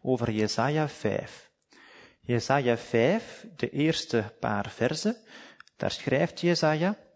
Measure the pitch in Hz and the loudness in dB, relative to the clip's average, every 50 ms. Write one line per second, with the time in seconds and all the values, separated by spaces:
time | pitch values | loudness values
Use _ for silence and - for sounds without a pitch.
0 | - 131 127 120 117 113 107 107 107 101 - - 117 139 147 156 151 143 - - | -2 0 0 2 2 0 0 2 0 0 2 0 0 0 2 0 0 -2 -4 -4
1 | - 107 101 - - - - - - _ _ _ _ _ _ - - - - - | -2 -2 -2 -2 -4 -6 -12 -18 -20 _ _ _ _ _ _ -20 -20 -20 -20 -20
2 | - - _ _ - - 120 113 - - 135 143 127 123 117 113 - - - 113 | -20 -20 _ _ -4 -2 -2 0 2 2 2 2 4 4 2 2 0 0 2 4
3 | 113 143 196 226 - - - - - - - - - - - 139 151 160 151 - | 4 4 4 2 -2 -6 -14 -18 -18 -20 -10 -6 -6 -4 -2 0 2 2 0 0
4 | - - - 117 104 107 - _ - 113 107 101 101 104 - - 113 127 156 156 | -2 -2 0 0 0 -2 -6 _ -4 -2 -2 -2 -4 -4 -4 -2 -2 0 0 -2
5 | - 208 240 - - - - - - - - - - _ _ - - - - - | -2 -2 -4 -4 -8 -20 -20 -20 -20 -20 -20 -20 -20 _ _ -6 -4 -4 -4 -4
6 | - - 123 139 175 - - - - 175 175 - 165 151 156 151 170 190 208 - | -2 0 0 2 2 0 -2 -2 0 2 2 4 2 2 2 2 0 0 -2 -4
7 | - _ _ | -8 _ _